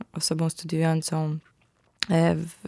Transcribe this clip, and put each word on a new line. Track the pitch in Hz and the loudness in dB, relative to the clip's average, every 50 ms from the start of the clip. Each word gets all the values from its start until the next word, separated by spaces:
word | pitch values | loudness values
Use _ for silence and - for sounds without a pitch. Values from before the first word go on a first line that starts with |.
| - - | -10 -10
osobą | - 160 - - 160 160 165 160 | -8 -4 -4 -2 0 0 0 -2
studiującą, | - - - 160 165 160 165 160 160 160 - - 165 156 156 151 156 156 - _ _ _ _ _ _ _ _ _ _ _ - - | -2 -4 -6 -2 0 2 2 2 2 2 0 -2 -2 -2 0 -2 -2 -4 -8 _ _ _ _ _ _ _ _ _ _ _ -2 2
e, | 170 165 165 170 170 | 4 4 4 4 2
w, | 160 165 165 - - - | 0 -4 -8 -10 -8 -2